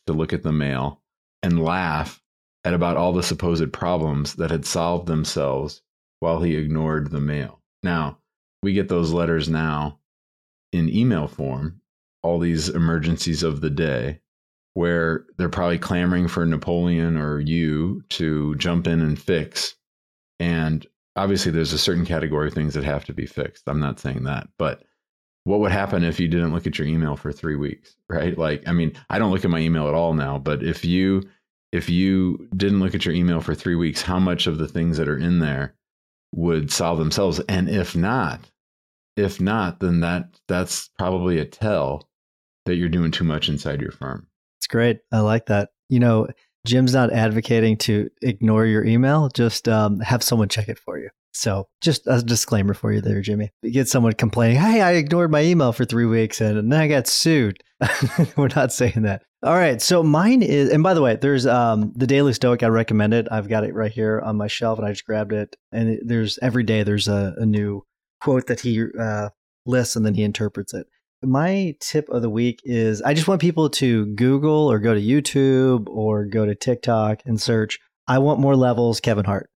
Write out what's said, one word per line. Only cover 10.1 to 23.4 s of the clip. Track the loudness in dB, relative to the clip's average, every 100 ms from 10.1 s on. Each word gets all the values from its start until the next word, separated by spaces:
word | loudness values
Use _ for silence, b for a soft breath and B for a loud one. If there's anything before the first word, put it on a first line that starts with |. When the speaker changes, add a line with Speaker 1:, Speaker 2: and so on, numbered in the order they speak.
| _ _ _ _ _ _
Speaker 1:
in | -2 0
email | 0 0 0 -4
form, | -6 -8 -6 -8 -10 _ _ _ _
all | -2 0
these | 0 -2 -2
emergencies | 0 0 0 -2 -2 -2 -2
of | -2 -2
the | -4
day, | -2 -2 -2 -6 -10 _ _ _ _ _
where | -4 0 0 0 -2 -6 -6
they're | -4
probably | -2 -2 -2
clamoring | -2 -2 0 0 0
for | 0 -2
Napoleon | -2 -2 -2 0 0 0 -2
or | -4 -4
you | -2 0 0 -2 -4 -6 -8
to | -4 -2 -2 -2 -2
jump | -2 -2 0
in | 0
and | 0 -2
fix. | -2 -2 -2 -8 -8 -10 _ _ _ _ _ -6
And | -2 -2 -2 -4 -6 _ _ -4
obviously, | -2 0 0
there's | -2 -2
a | -2
certain | -2 0 -2
category | -2 -2 -2 -2
of |
things | -2 -4
that | -4 -4
have | -6 -8
to |
be | -10 -10
fixed. | -8